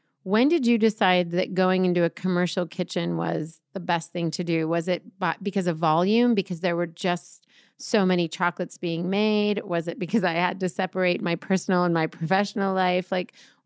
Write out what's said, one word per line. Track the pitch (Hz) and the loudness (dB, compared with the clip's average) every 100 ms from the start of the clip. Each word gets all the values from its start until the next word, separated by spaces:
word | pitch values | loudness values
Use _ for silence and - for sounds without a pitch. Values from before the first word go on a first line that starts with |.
| _ _ | _ _
when | 190 214 277 | -2 2 2
did | 339 240 | 2 2
you | 233 | 4
decide | 220 214 190 180 175 | 2 2 2 4 2
that | 175 - | -2 0
going | 185 185 185 185 | 2 2 4 2
into | 175 | 2
a | 165 | 0
commercial | - 185 180 180 185 180 | 0 0 0 0 -2 -4
kitchen | - 170 175 170 170 | -4 -4 -4 -2 -2
was | 165 160 160 - _ | -2 -4 -6 -12 _
the | 190 | -8
best | 175 165 - | -2 -2 -2
thing | 175 165 | -4 -4
to | - | -4
do? | 170 165 160 | -2 0 0
Was | 170 170 | 0 0
it | 170 - - | -4 -6 -4
by, | 175 - | -4 -2
because | 196 196 180 | -4 -2 -2
of | 156 | 0
volume, | 165 160 185 226 247 | 2 4 4 4 4
because | 202 185 165 | 2 -2 -4
there | 175 170 | -2 -2
were | 170 | -4
just | - 185 175 - - _ _ _ _ | -4 -2 -2 -6 -20 _ _ _ _
so | - 214 | -2 2
many | 185 180 165 | 4 2 0
chocolates | - 175 170 175 - | 0 -2 -2 -8 -6
being | 175 165 180 | -6 -4 -2
made? | 196 214 214 208 196 | 0 2 2 0 -2
Was | 196 170 165 | -2 -4 -4
it | 190 | -6
because | 170 226 | -2 0
I | 175 | 0
had | 165 180 190 | 0 0 -2
to | 185 | -4
separate | - 185 185 180 175 | -2 -4 0 0 0
my | 170 170 | -2 -4
personal | - 190 - 180 | -2 -2 2 2
and | 175 | 2
my | 165 160 | 2 0
professional | - 165 190 202 208 196 | -4 0 0 0 -2 -2
life? | 190 185 180 180 | 0 0 0 -2
Like, | 185 - - - _ | -4 -6 -12 -20 _